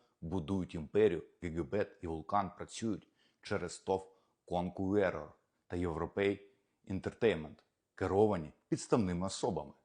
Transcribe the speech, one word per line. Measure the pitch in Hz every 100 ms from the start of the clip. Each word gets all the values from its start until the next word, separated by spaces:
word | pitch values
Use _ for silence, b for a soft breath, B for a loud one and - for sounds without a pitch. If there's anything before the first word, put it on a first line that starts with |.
| b b
будують | 85 92 78 98 90
імперію, | 85 73 104 107 85 - _
Г | 87
Г | 80
Б | 71 101 98 -
і | 87
Вулкан | 80 78 101 98 -
працюють | 82 - 113 98 - b b b
через | - 101 87 -
тов | - 95 - b b b
Конкуерор | - 87 90 - 95 104 92 80 73 - _ _ _
та | 87
Європей | 87 78 85 - 101 101 - _ _ _
Інтертеймент, | - 95 - - 113 85 76 - _ _ _
керовані | - 92 95 107 95 76 - _
підставними | 160 - 139 92 87 95
особами. | - 131 80 71 -